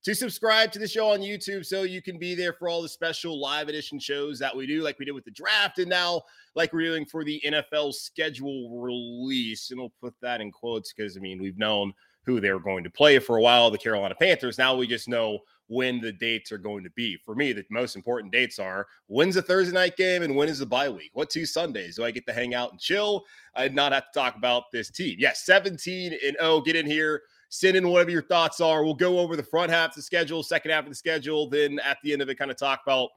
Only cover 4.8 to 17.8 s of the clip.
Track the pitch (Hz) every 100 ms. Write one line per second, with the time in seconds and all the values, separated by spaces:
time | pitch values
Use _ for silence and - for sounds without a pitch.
4.8 | 156 135 135 139 117 104 185 214 202 -
5.8 | 180 180 175 175 - - _ - 165 165
6.8 | 165 160 147 160 151 151 147 151 147 151
7.8 | 147 131 - - 160 127 139 135 120 120
8.8 | 123 123 120 120 131 131 113 110 - 127
9.8 | 123 _ 123 - 123 120 104 - 117 113
10.8 | 95 - 104 92 95 92 98 92 107 104
11.8 | 98 95 _ _ - 123 98 95 90 95
12.8 | 87 - 147 139 - 117 117 120 120 107
13.8 | 117 107 98 95 180 170 127 113 131 127
14.8 | 123 120 - 120 110 104 _ _ _ 117
15.8 | 127 123 113 95 117 113 - 104 98 104
16.8 | 90 98 117 - - 110 143 104 92 110